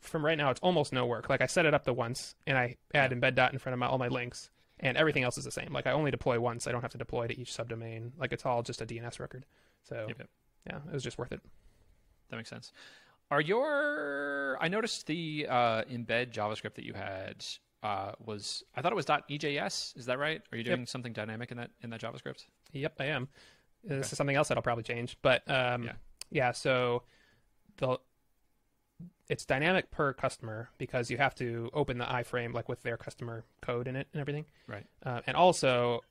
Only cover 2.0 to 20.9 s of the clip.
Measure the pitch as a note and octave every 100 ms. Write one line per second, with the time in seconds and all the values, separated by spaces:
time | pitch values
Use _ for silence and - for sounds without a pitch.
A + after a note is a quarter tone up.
2 | A#2 B2+ - - - C3 B2 B2+ - D3
3 | C3 B2 C3 B2+ B2+ C3 C3 B2 B2 C3
4 | B2 B2+ B2 - - _ _ - C3+ C3+
5 | D#3 C#3+ B2 - C3+ - - C3+ C3 C#3
6 | D3 A#2 C3+ A#2 A#2+ A#2 - A#2+ A#2+ A#2+
7 | A#2+ B2+ A#2 B2+ A#2+ - A#2 A2+ A2+ A2+
8 | A#2+ D3+ B2+ - C3 A#2+ A#2 - A2+ A2+
9 | A#2+ - - B2+ - _ _ _ - A#2+
10 | G#2+ - - _ _ _ - D3 D3 C#3
11 | B2+ - B2 - - - - _ - _
12 | _ _ _ A2+ A2 A#2+ - - - -
13 | - _ - D3 D#3 A3 D4+ C#4+ D4 D4+
14 | D4 C#4+ C#4+ C#4+ C#4 - E3 G#3 A3+ -
15 | - E3 D#3+ D3+ - B2 A#2+ A2+ A2+ A#2+
16 | A2+ A#2 B2 A2+ G#2 G#2+ G#2+ - A#2 G2
17 | G2 F#2+ G2 - - - _ _ G#2+ G2
18 | G2 - A2+ G#2 G#2 - - - E3+ G#3
19 | D3 D3 - C#3+ D3+ C#3+ F#3+ - - -
20 | A#2+ B2+ D3+ D#3+ - A2+ A#2+ C3 A#2+